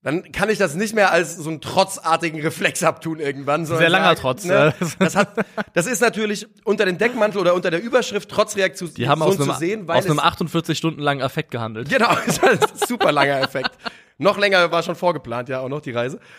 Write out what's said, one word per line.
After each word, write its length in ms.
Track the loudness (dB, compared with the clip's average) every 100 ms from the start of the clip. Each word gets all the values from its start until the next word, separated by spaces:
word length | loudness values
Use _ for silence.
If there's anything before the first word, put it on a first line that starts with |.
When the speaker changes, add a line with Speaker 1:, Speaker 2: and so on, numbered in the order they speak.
Speaker 1:
dann 300 | -4 -4 -6
kann 160 | -4 -2
ich 80 | 0
das 160 | 0
nicht 200 | -2 -4
mehr 180 | 2 4
als 240 | 2 0 -6
so 120 | -8
einen 100 | -8
trotzartigen 800 | -2 0 0 -2 -2 0 0 -4
Reflex 420 | -6 -2 -2 2
abtun 380 | 0 0 -8 -4
irgendwann, 460 | -6 -4 -2 -2 0
sondern 160 | 2
Speaker 2:
Sehr 80 | 4
langer 140 | 4 4
Speaker 1:
sagen, 120 | 2
Speaker 2:
Trotz, 240 | 0 -4
Speaker 1:
ne, 300 | 0 4 4 2
Speaker 2:
ja. 60 | -6 0
Speaker 1:
das 160 | 0
hat, 140 | 2 0 -2 -6 -6 -4
das 120 | -2 -2
ist 140 | 0
natürlich 460 | 0 0 -4 -4 -8 _
unter 220 | -4 0 0
dem 100 | 2
Deckmantel 420 | 0 2 0 2
oder 140 | 2
unter 160 | 2 0
der 120 | -2
Überschrift 480 | 0 0 0 -6 -4
Trotzreaktion 640 | -2 0 0 -2 -2 -12
Speaker 2:
Die 140 | -4 0
haben 120 | 2
Speaker 1:
so 60 | 2
Speaker 2:
aus 80 | 2
Speaker 1:
zu 60 |
Speaker 2:
einem, 120 | 0 -2
Speaker 1:
sehen, 300 | -4 -4 0
weil 100 | 0
Speaker 2:
aus 80 | 2
einem 120 | 2
Speaker 1:
es 60 |
Speaker 2:
achtundvierzig 540 | 2 0 -2 -2 -2 -2
Stunden 220 | -2 -2
langen 200 | -2 0
Affekt 280 | -4 -4 -6
gehandelt. 400 | -6 -6 -8 -2
Speaker 1:
Genau, 180 | 2 2 2
<laughs> 60 | 0
das 120 | 2
ist 40 |
ein 460 | 4 4 0 0 -4
super 240 | 0 2
langer 280 | 2 2 0
Effekt. 320 | -2 -4 -6 -8 -14 -14 _ _
Noch 220 | 2 4
länger 320 | 4 4 4
war 100 | 2
schon 140 | -2 -2
vorgeplant, 540 | 0 -2 -6 -8 -6
ja, 100 | -6
auch 80 | -6
noch 120 | -8
die 100 | -6
Reise. 260 | -4 -4 -6 -16